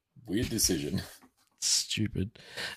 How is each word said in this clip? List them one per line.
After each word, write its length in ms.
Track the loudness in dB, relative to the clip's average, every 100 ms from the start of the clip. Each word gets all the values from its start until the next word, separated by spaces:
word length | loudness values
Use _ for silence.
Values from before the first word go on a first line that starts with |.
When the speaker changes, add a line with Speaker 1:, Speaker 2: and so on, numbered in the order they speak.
| _ -18 -4
Speaker 1:
weird 220 | 0 0
decision. 540 | 2 4 2 2 -2 -4 -12 -20
<laughs> 300 | _ _ -4
Speaker 2:
Stupid. 760 | 2 2 2 0 0 0 -2 -4 -16 -8 -8